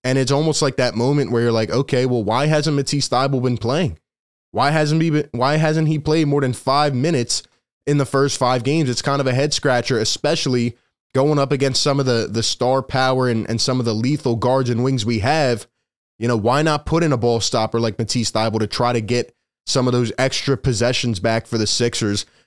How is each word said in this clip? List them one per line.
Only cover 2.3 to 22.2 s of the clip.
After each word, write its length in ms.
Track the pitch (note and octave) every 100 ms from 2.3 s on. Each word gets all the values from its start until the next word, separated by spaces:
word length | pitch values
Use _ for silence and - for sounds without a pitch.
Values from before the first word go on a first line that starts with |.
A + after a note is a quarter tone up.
| A#2 D3+
hasn't 300 | D#3 D3+ C#3+
Matisse 320 | C3+ D3 -
Thybulle 340 | B2 C#3 C3+
been 160 | B2 A#2+
playing? 400 | A2+ C#3+ D#3+ E2 _ _ _ _ _
Why 180 | G2 C#3
hasn't 320 | D#3 D3+ D#3+
he 80 | E3
been, 180 | D3+ D3+
why 240 | A#2+ B2+ D3+
hasn't 320 | D#3 D#3 D#3
he 100 | D#3
played 300 | D3+ D#3 D3+
more 120 | C#3+
than 120 | C3+
five 420 | A#2+ - C#3 D3
minutes 480 | B2+ D3 D#3 A#2+ - - _ _ _ -
in 120 | D3
the 80 | C3+
first 320 | C#3 C#3 -
five 240 | B2 B2+
games?" 240 | A#2+ D#3 C#3+
It's 140 | A#2+
kind 180 | - C#3
of 60 | C3
a 80 |
head 180 | B2 D3
scratcher, 460 | - D3 B2 A#2 A#2+
especially 800 | A2+ - D3 E3 - B2 A#2+ - _ _ _
going 240 | C3 C#3+ D3
up 120 | C#3
against 320 | D3 C#3 B2+
some 160 | D3 C#3
of 60 |
the, 240 | C3 A#2 G#2+
the 120 | G#2+
star 400 | A2 - B2 C3
power 480 | C3 C3 C3 C3 B2+
and, 180 | A2+ G#2
and 100 | A#2
some 220 | - B2+
of 60 | A#2
the 80 |
lethal 420 | A2 A#2+ D3 - A#2
guards 320 | B2 C3 B2
and 160 | A#2
wings 220 | B2+ C3+ G#2+
we 140 | A#2
have. 460 | A2+ D#3 C#3 A2+ - _ _ _ _ -
You 100 | A#2
know, 80 | A#2
why 240 | G#2 C3+
not 240 | D#3+ D3
put 180 | - D#3+
in 120 | E3+
a 20 | B2+
ball 240 | A#2+ A#2
stopper 400 | - B2 A2 A#2
like 180 | A#2 G2+
Matisse 320 | G#2+ B2 A2
Thybulle 300 | A2 A2+ G#2+
to 60 | G#2
try 260 | - B2
to 80 | A#2+
get 340 | G#2 A#2+ A#2+ _ _ _ -
some 220 | C#3 B2+
of 40 |
those 200 | B2 A#2 G2+
extra 380 | C3 - - C3
possessions 600 | C#3 A2 A#2 B2+ B2 G#2
back 280 | A#2 A2+ -
for 100 | A2+
the 100 | G#2+
Sixers? 600 | - A#2+ - A2 G2+